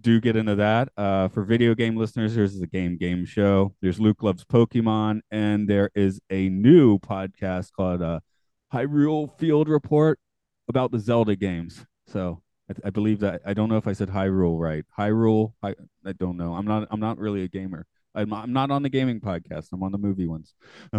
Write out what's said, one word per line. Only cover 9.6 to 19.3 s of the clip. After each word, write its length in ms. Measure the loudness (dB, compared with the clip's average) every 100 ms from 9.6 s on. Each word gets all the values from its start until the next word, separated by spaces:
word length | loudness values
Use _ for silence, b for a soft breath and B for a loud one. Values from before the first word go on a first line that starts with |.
| 2
Report 500 | 0 2 2 2 0 _ _ _ _ -4
about 200 | -2 0
the 100 | -2
Zelda 360 | 0 2 2 0
games. 480 | -2 -4 -8 -14 -20 _ _
So 340 | -6 -6 -8 _ _ -16
I, 160 | -10 -6
I 20 |
believe 320 | -2 0 0
that, 220 | -2 -4
I 80 | -6
don't 160 | -2 0
know 80 | 0
if 100 | -2
I 60 |
said 160 | -4 -4
Hyrule 500 | -2 0 2 2 0
right. 280 | -4 -6 -10 -4
Hyrule, 540 | 0 2 4 4 0 -4
I, 120 | -10 -10 -18 _ -14
I 60 |
don't 260 | -6 -6 -6
know. 160 | -6
I'm 100 | -6
not, 240 | -4 -4 -4
I'm 100 | -6
not 180 | -6 -4
really 240 | -6 -6
a 60 | -6
gamer. 360 | -8 -10 -12 -16 _ _
I'm, 180 | -6 -6
I'm 220 | -6 -4
not 160 | -2 -2
on 120 | -2
the 60 | -2
gaming 320 | -2 -2 -4
podcast. 480 | -6